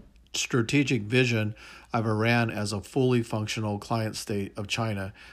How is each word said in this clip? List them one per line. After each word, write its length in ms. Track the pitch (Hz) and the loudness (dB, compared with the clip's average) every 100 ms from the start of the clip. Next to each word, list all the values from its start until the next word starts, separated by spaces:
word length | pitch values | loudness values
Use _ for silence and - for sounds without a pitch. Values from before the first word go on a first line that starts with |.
| - - _ | -14 -20 _
strategic 720 | - - 127 113 143 131 123 | -6 0 0 2 2 2 0
vision 520 | 104 127 123 113 107 - - - - | 2 2 4 2 0 -4 -14 -20 -6
of 140 | 117 110 | -2 0
Iran 440 | 107 117 120 113 | 2 4 4 2
as 220 | 104 101 | 0 -4
a 80 | 101 | -4
fully 420 | - 143 127 123 | -4 0 4 2
functional 560 | 117 110 107 117 107 101 | 0 -2 -4 -2 -2 -4
client 380 | - 113 107 - | -2 -2 -2 -6
state 400 | - 101 98 - | -4 -4 -4 -6
of 100 | 98 | -6
China 460 | - 113 101 95 - - | -2 -2 -4 -6 -10 -20